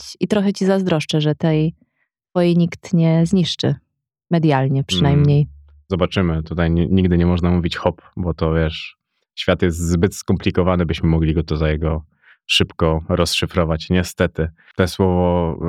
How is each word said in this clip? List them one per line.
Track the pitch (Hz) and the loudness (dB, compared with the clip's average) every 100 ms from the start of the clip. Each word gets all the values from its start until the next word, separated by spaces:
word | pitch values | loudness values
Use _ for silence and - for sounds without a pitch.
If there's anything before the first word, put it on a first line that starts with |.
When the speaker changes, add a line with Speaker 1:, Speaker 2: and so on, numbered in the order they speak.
| - - | -6 -8
Speaker 1:
I | - | -2
trochę | 202 196 | 0 0
ci | 196 190 | 0 0
zazdroszczę, | 196 185 156 - 156 | 0 0 -2 0 -2
że | 151 147 | 0 0
tej | 165 156 156 - _ _ _ _ _ | 0 2 0 -4 _ _ _ _ _
twojej | 180 175 175 | 0 2 2
nikt | 170 - - | 0 -2 -2
nie | 170 165 160 165 | 2 4 2 2
zniszczy. | 190 165 - 131 139 _ _ _ _ - | 2 0 -2 -2 -4 _ _ _ _ -4
Medialnie | 170 156 135 135 135 | 0 2 2 0 -2
przynajmniej. | - - 139 143 147 143 | -2 0 2 4 4 4
Speaker 2:
Mm, | 147 - - - - | 2 -4 -20 -20 -6
zobaczymy. | 92 87 - 90 80 | -2 0 0 0 0
Tutaj | 78 82 85 | -4 -2 0
ni-, | 82 85 | 2 2
nigdy | 95 92 85 | 2 4 4
nie | 87 | 2
można | 90 87 | 2 2
mówić | 87 82 - | 0 0 -2
hop, | 90 85 - - | -2 -2 -6 -8
bo | 90 | -6
to, | 78 80 | -2 0
wiesz, | 80 80 80 - - _ _ _ - | 0 0 -4 -12 -20 _ _ _ -6
świat | - 87 | -2 0
jest | 95 80 | 0 0
zbyt | 82 87 90 - | 0 2 0 -2
skomplikowany, | - 92 - 90 90 90 85 | -4 -2 -2 0 2 2 0
byśmy | 80 82 | -2 0
mogli | 80 78 | 2 2
go | 78 | 0
tutaj | 80 78 78 76 | -2 -2 -2 -2
go | 80 78 78 _ _ _ - | -2 -4 -8 _ _ _ -6
szybko | - - - 82 80 82 | -4 -4 -2 -2 -2 -2
rozszyfrować. | 87 85 - 80 - 80 80 - | -2 -2 -2 -4 -2 -2 -4 -2
Niestety. | 92 87 - 90 - 80 - _ - | -2 -2 -2 -2 -2 -6 -8 _ -2
To | 90 | -2
słowo, | - 95 90 90 87 85 - | 0 0 2 2 0 -2 -4